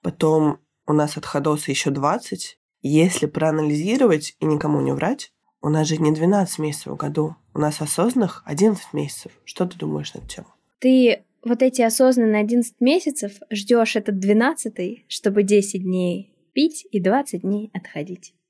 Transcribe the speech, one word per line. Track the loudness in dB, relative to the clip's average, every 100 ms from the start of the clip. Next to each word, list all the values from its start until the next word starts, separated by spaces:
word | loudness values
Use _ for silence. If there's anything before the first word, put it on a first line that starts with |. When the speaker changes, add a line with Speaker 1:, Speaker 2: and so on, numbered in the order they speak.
Speaker 1:
потом | -8 -2 2 4 2 -2 _ _ -2
у |
нас | 0 0 -4
отходосы | -6 -2 0 -2 -2
еще | -4 -2
двадцать. | -2 -2 -2 -6 -12 -12 -16 _ _
Если | 0 4 4 2 -4
проанализировать | 0 0 0 0 -2 -2 2 4 2 -2 _
и | -2
никому | 0 0 0
не | 0
врать, | -2 -2 -4 -8 _ _ _
у | -2
нас | 0 0
же | 2
не | 2
двенадцать | 2 2 2 0 -4
месяцев | -6 -6 -10
в | -8
году, | -6 -4 -4 -6 _
у | -2
нас | -2 -2
осознанных | -6 0 0 0 -2 -4 -8
одиннадцать | 2 2 2 -6
месяцев. | -6 -6 -10 -16 _
Что | -20 -6 -6
ты | -4
думаешь | -6 -6 -8
на | -14
эту | -16
тему? | -16 -18 _ _ _
Speaker 2:
Ты | 4 6 4 2 _ _
вот | -4 2
эти | 2 4
осознанно | 0 4 4 6 4 2
одиннадцать | 2 0 0 _
месяцев | 2 2 0 -6 -10 -12 -10
ждешь | -10 2 2 2
этот | -2 -4 -2
двенадцатый, | 2 4 4 0 -8 -8 -10 -10 _
чтобы | -4 0 2
десять | 4 4 2 -6
дней | -4 -2 -2 -4 -10 _ _
пить | -2 -2 -2 -6
и | -2
двадцать | 2 0 -2 -6
дней | -4 -4 -6
отходить. | -12 -12 -12 -10 -14 -18 _